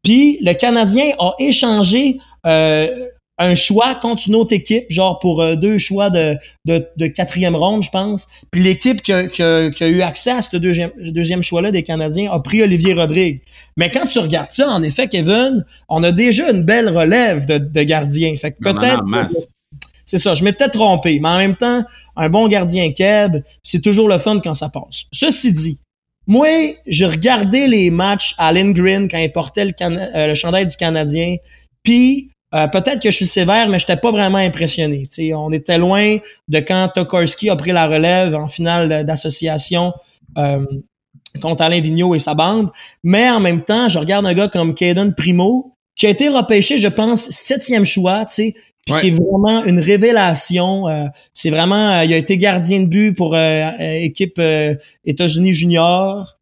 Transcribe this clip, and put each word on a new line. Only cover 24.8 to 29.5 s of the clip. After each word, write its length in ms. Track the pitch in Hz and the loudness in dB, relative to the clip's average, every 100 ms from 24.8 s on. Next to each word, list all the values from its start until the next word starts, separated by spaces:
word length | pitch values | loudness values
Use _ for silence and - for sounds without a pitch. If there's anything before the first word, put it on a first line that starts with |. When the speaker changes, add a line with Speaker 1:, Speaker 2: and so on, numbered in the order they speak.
| - - - | -14 -16 -12
Speaker 1:
Ceci 380 | - 302 - 262 | -4 0 2 0
dit, 300 | 160 160 139 _ _ _ _ - | 0 -4 -8 _ _ _ _ 2
moi, 220 | 226 302 320 302 - - | 4 4 2 0 -6 -6
j'ai 200 | 156 185 | 0 0
regardé 600 | 160 214 240 196 254 277 | 0 0 2 2 2 2
les 240 | 220 180 | 4 2
matchs 440 | 170 190 202 - - | 2 0 -2 -4 -2
à 160 | 160 | 2
Lindgren 560 | 175 196 180 185 196 196 | 2 2 2 2 0 -2
quand 100 | 165 | -2
il 140 | 160 | -4
portait 320 | 170 170 | -4 -6